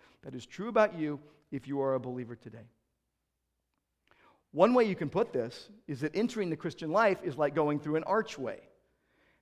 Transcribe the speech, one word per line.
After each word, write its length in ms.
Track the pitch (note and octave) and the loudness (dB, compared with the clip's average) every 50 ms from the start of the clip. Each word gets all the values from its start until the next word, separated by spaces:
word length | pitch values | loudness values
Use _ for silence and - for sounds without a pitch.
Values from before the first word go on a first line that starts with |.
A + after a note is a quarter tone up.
| - - _ _ | -20 -20 _ _
That 140 | - C3+ C3 | -14 -12 -12
is 100 | B2 - | -12 -12
true 240 | - - - G3+ A#3+ | -12 -10 -8 -6 2
about 280 | G#3+ A3+ G#3+ - - | 4 4 4 4 4
you 220 | E3 D3+ D3 D3 C#3 - - - _ _ _ | 0 -4 -4 -4 -6 -10 -16 -20 _ _ _
if 160 | C#3+ C3+ - | -10 -8 -6
you 140 | C3 C#3 C#3 | -4 -2 0
are 140 | C3+ C3+ C3+ | 2 2 2
a 40 | B2+ | 0
believer 380 | B2 B2+ B2 B2 B2 A2+ A#2+ | -2 -4 -6 -6 -8 -8 -12
today. 320 | - - A#2 G#2+ A#2 A2 A#2+ _ _ _ _ _ _ _ _ _ _ _ _ _ _ _ _ _ _ _ _ _ _ _ _ _ _ _ _ _ _ _ - _ _ _ _ | -14 -16 -18 -18 -18 -20 -20 _ _ _ _ _ _ _ _ _ _ _ _ _ _ _ _ _ _ _ _ _ _ _ _ _ _ _ _ _ _ _ -20 _ _ _ _
One 220 | - D3 F#3 A#3 B3 | 4 6 6 6 8
way 120 | B3+ A3+ | 6 4
you 100 | G3+ F3+ | 4 2
can 140 | - E3 C#3 | -2 -4 -2
put 240 | - F#3 A3+ - - | 0 0 0 0 0
this 360 | B2+ A2 A#2+ - - - - - - _ | -2 -4 -4 -8 -14 -18 -20 -20 -18 _
is 120 | - C#3+ A#2 | -10 -6 -4
that 160 | D3 D3+ - | -4 -2 0
entering 340 | F#3+ A#3 A#3+ - A3 G3 E3+ | 0 0 0 -2 -2 -2 -2
the 60 | D#3 | -2
Christian 360 | - - E3 - - E3+ D#3 | -4 -4 -6 -6 -6 -4 0
life 280 | E3 G#3 A3+ G3+ - - - | 2 4 4 4 2 0 -2
is 120 | E3+ B2+ | -6 -2
like 200 | C#3 D3+ C#3+ C#3+ | 0 0 2 2
going 240 | D#3+ D3+ D3 D3 D3 | 2 2 2 2 0
through 160 | - D3+ D3+ | 0 -2 -2
an 60 | D#3+ - | 0 0
archway. 560 | - G3 A3 G#3+ - - D3 B2+ A2 G2 F#2+ - - _ _ _ _ _ _ _ _ _ _ _ _ _ _ | 2 2 0 0 -2 -6 -8 -6 -6 -8 -8 -14 -20 _ _ _ _ _ _ _ _ _ _ _ _ _ _